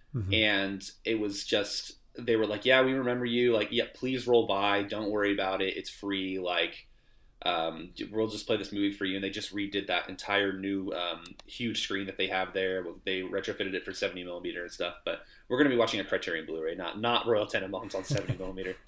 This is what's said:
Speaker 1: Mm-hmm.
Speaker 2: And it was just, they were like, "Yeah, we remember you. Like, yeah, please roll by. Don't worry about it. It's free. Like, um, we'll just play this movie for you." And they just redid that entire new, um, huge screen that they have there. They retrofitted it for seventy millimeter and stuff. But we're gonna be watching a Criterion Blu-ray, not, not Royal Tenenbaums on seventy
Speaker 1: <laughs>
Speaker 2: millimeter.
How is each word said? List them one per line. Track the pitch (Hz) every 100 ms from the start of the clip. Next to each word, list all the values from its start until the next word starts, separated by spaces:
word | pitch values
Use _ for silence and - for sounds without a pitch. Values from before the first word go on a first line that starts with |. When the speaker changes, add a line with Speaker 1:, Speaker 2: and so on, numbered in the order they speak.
| -
Speaker 1:
Mm-hmm. | 123 98
Speaker 2:
And | 110 107 101 98 98 - - -
it | 113
was | 104 98 -
just, | 107 101 - - - _ -
they | 120 113
were | 107
like, | 104 123
"Yeah, | 131
we | 131
remember | 131 123 123 123
you. | 120 123
Like, | 110 107
yeah, | 117 110
please | - 127 131 120
roll | 120 101
by. | 98 101 101
Don't | 101 104 104
worry | 104 101
about | 98 95 95
it. | 95 -
It's | -
free. | - 101 98 92 95
Like, | 90 87 85 - - - _ - - -
um, | - 85 82 80 85 - -
we'll | 107 110
just | 107 -
play | 110
this | 95
movie | 101 101
for | 101 98
you." | 95
And |
they | 98
just | 101 - 101
redid | 101 101 92
that | 87 -
entire | 92 - 101 101
new, | 95 98 98 95
um, | - 87 82 85 - -
huge | - 120 101
screen | - 98 98
that | 92
they | 95
have | 95 92
there. | 95 95 92 87 85 -
They | 92
retrofitted | 92 98 95 101 98
it | 92 -
for |
seventy | 92 101 90 90
millimeter | 87 87 85
and | 87
stuff. | - 87 - -
But | 82 - - -
we're | 127
gonna | 143
be | 120
watching | 113 107
a |
Criterion | 92 95 - 82 78
Blu-ray, | 80 80 85
not, | 85 98
not | 117 120 113
Royal | 107 104
Tenenbaums | 107 92 95 98 95
on |
seventy | 92 127 90 -
Speaker 1:
<laughs> |
Speaker 2:
millimeter. | 92 92 92 92